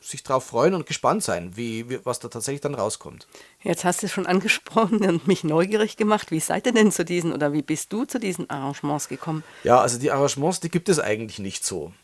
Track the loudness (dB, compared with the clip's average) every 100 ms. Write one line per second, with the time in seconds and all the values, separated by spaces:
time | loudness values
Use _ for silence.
0 | -12 -14 0 -2 0 2 4 2 -4 -2
1 | 0 0 0 -2 -4 -8 -6 -6 -6 -6
2 | -4 -6 -6 -8 -6 -4 -4 -2 -2 -2
3 | -12 -18 -20 -20 -20 _ -2 0 0 0
4 | -2 -4 2 2 2 -2 0 0 2 2
5 | 2 2 2 2 2 2 2 2 0 0
6 | 2 2 2 -2 0 0 2 6 6 4
7 | -2 0 0 0 0 0 -2 -4 -2 -6
8 | -4 -4 -4 -6 -6 -6 -6 -4 -4 -4
9 | -4 -8 -6 -6 -6 -6 4 6 6 2
10 | 0 2 2 2 -2 -2 -2 -2 2 0
11 | 2 -2 -4 -8 -8 -6 -6 -6 -8 -12